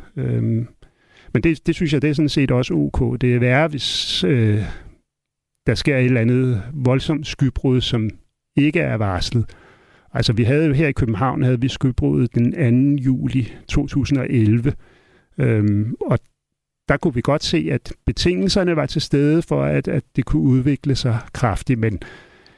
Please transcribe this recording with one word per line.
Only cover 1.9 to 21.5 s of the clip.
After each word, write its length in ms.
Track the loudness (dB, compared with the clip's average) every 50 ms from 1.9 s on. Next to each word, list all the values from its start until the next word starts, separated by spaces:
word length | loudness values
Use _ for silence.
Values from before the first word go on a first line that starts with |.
| 0
jeg, 100 | 0 0
det 80 | 0
er 40 | 0
sådan 140 | 0 0 0
set 220 | 0 0 0 2
også 240 | 2 0 0 0 0
ok. 460 | -2 -2 0 0 0 0 0 0 0
Det 140 | 0 2 2
er 40 | 2
værre, 300 | 2 2 2 2 0 0
hvis, 560 | -2 -4 -6 -4 -4 -4 -6 -4 -4 -2 0
øh, 380 | 0 2 2 2 2 2 0 -2 -4 -8 -10 -14 -20 -20 _ _ _ _ _ _ _ _ _ _ _ _ _ -2
der 80 | -2 -2
sker 220 | 0 0 0 0
et 80 | 2 2
eller 160 | 2 2 2
andet 420 | 2 2 2 2 2 0 0 -2 -4 -6 -6
voldsomt 520 | -2 0 0 0 0 0 -2 -2 -4 -4
skybrud, 540 | -6 -4 0 0 0 0 0 -2 0 0 0
som 300 | 0 0 -2 -2 -2 -2 -6 -10 -16 _ _ _ _ _ -2
ikke 240 | 0 0 2 2 0
er 140 | -2 -2 -2
varslet. 500 | -2 -2 -2 -2 -2 -4 -2 -2 -2 -2 -2 -6 -18 -20 -20 -20 _ _ _ _ _ _ _ -4
Altså, 200 | -2 0 0 0
vi 120 | 0 2
havde 220 | 2 2 2 2
jo 60 | 2 2
her 160 | 2 0 0
i 40 | 0
København, 500 | -2 -2 -2 -2 0 -2 -2 0 0 0
havde 180 | 0 0 0
vi 80 | 0 -2
skybruddet 640 | -2 -2 -2 -2 0 2 2 2 2 2 2 2 2
den 200 | 2 2 2 2
anden 440 | 2 2 4 4 4 4 4 2 2
juli 540 | 2 0 0 0 0 -2 0 0 -2 -2 -6 -12 -6 -2
to 180 | 0 0 0
tusind 320 | 0 0 -2 0 0 0 0
og 120 | 0 0
elleve. 420 | 2 2 4 4 4 4 2 0 -2 -4 -8 -20 _ _ _ _ _ _ _ _ _ -2
Øhm, 560 | 0 0 2 2 2 2 2 0 0 -2 -4 -4
og 180 | -2 -2 -2 -2 -2 _ _ _ _ _ _ _ _ _ _ _ _ -2
der 80 | -2
kunne 180 | 0 0 -2 -2
vi 60 | -2
godt 240 | 0 0 0 0 0
se, 240 | -2 -2 -2 -2 -2 -4
at 200 | -4 -6 -8 -16 -10 -6
betingelserne 680 | -6 -4 -2 0 0 0 0 0 0 0 0 2 0 0
var 100 | 0 -2
til 160 | -2 -4 -4 -4
stede 400 | 0 0 2 2 4 2 2 0
for, 220 | 0 -2 -2 0
at, 240 | 0 0 -2 -2 -2
at 160 | -2 -4 -4 _ -4
det 80 | -4 -2
kunne 180 | 0 0 2 2
udvikle 540 | 4 2 2 2 2 0 -2 0 -2 -2
sig 220 | 0 0 -2 -2 -2 -4 -8 -8
kraftigt, 480 | -2 -2 0